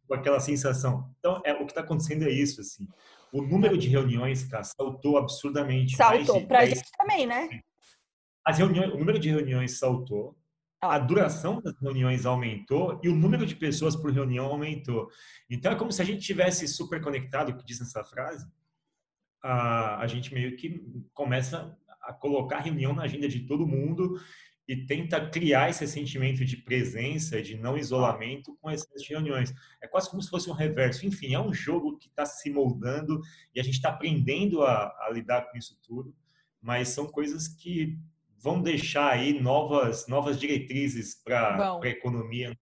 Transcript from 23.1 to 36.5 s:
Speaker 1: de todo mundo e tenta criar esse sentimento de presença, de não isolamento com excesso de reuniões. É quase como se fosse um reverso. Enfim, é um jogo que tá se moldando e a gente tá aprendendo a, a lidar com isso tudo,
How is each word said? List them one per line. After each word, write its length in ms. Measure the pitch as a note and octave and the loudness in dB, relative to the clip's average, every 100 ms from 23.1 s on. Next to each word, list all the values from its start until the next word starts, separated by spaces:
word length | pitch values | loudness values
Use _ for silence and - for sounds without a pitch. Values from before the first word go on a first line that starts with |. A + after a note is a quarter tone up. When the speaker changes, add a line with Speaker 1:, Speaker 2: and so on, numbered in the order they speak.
| D3 C#3 | -2 -2
Speaker 1:
de 140 | A#2+ | -4
todo 260 | - D3 D#3+ | -2 -2 0
mundo 520 | C3+ D3 F3 F3+ - - - - _ - | 0 0 0 -2 -4 -12 -20 -20 _ -8
e 80 | C3 C3 | -6 -4
tenta 440 | D3+ E3+ D#3+ D#3 | -4 -2 -2 -2
criar 400 | E3 E3+ C3+ D#3 | 0 4 4 4
esse 180 | E3+ C#3+ | 0 -4
sentimento 560 | D3 C3+ C3 C3 C3 | -6 -6 -2 -2 0
de 140 | B2+ - | -2 -4
presença, 840 | - B2+ A#2+ A2 B2+ D#3 D#3 A2 | -2 -2 -2 -4 -4 -4 -4 -6
de 140 | G2+ A2 | -6 -6
não 220 | A#2 D3 | -4 -4
isolamento 800 | C#3+ B2+ B2 A2 A2+ C#3 C#3+ - | -2 2 2 0 -6 -10 -14 -14
com 100 | D#3 | -8
excesso 320 | D3+ - C#3 | -8 -8 -14
de 60 | - | -10
reuniões. 440 | D3+ D3+ C3+ B2+ - - _ | -6 -2 -2 -2 -6 -18 _
É 60 | - | -4
quase 220 | F#3 F#3+ | -2 -2
como 120 | F#3+ | -6
se 80 | - | -6
fosse 200 | F3 F3 | -4 -4
um 40 | |
reverso. 520 | D#3 D#3 D3+ B2+ - G3 | -2 0 2 0 0 -4
Enfim, 280 | G3 C#3 C#3+ | -4 -2 -2
é 40 | |
um 140 | G#3+ | 0
jogo 440 | - - E3+ D3 D3 | -2 -2 -2 -2 -6
que 100 | _ | _
tá 160 | - C#3+ | -6 -4
se 240 | - D3 | -6 -4
moldando 720 | C#3+ C3 A#2 A#2+ C#3+ D3+ D#3 - - _ | 0 2 0 -2 -4 -2 -4 -4 -16 _
e 60 | B2 | -4
a 40 | |
gente 160 | C3 C3 | -2 0
tá 80 | D#3+ | 0
aprendendo 760 | - E3 D3 B2+ D3+ G3+ E3 | 0 0 2 2 2 2 4
a, 240 | C#3 A2+ G#2 - A2 | 4 4 0 -4 -6
a 40 | |
lidar 380 | A#2 A2 B2 B2 | -4 0 0 -2
com 60 | A#2+ | -10
isso 220 | - _ | -14 _
tudo, 320 | - A#2+ C3+ - _ _ _ | -14 -12 -12 -16 _ _ _